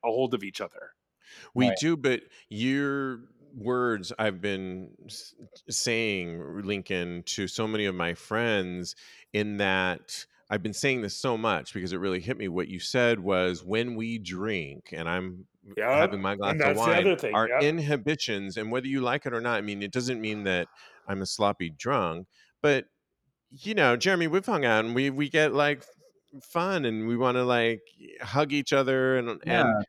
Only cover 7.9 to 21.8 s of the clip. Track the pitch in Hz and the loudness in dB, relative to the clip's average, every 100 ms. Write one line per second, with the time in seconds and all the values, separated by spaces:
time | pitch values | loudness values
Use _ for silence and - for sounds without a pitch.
7.9 | 92 85 85 - 110 117 104 90 90 87 | -2 -4 -4 -4 -2 0 0 -2 -6 -8
8.9 | - - - - 104 104 101 101 95 92 | -12 -20 -20 -6 -2 -2 0 2 4 2
9.9 | 85 - - - _ _ 107 107 98 139 | -2 -8 -14 -14 _ _ -4 -4 -2 0
10.9 | 127 101 - 135 113 113 87 69 104 90 | 0 -2 -4 -2 0 0 0 -2 -8 -6
11.9 | 90 98 90 85 131 98 87 85 92 - | -4 -2 -2 -4 -4 -4 -4 -4 -6 -2
12.9 | 131 120 113 90 92 92 87 90 110 123 | 2 2 2 2 2 2 -2 -2 -2 -2
13.9 | 113 113 117 90 90 107 98 71 71 - | -4 -6 -6 -6 -6 -4 -4 -6 -12 -12
14.9 | 80 82 90 92 90 - _ 101 98 113 | -8 -2 -2 -4 -10 -18 _ -10 -4 2
15.9 | 143 180 98 98 196 196 160 143 147 117 | 4 2 0 -4 -2 -2 2 2 2 4
16.9 | - 190 175 113 104 113 127 147 165 147 | 4 4 2 0 2 2 2 2 2 0
17.9 | 143 120 151 - 101 98 110 107 127 131 | 0 0 -2 -2 -2 -4 -6 -2 -2 -2
18.9 | 135 123 143 135 117 120 113 104 101 101 | -2 0 -2 -2 -2 0 -2 -2 -4 -4
19.9 | 123 123 120 110 107 101 90 85 - - | -2 -2 -4 -4 -2 0 0 0 -8 -20
20.9 | - - 98 92 - 101 101 85 76 | -18 -6 -4 -4 2 2 2 -4 -6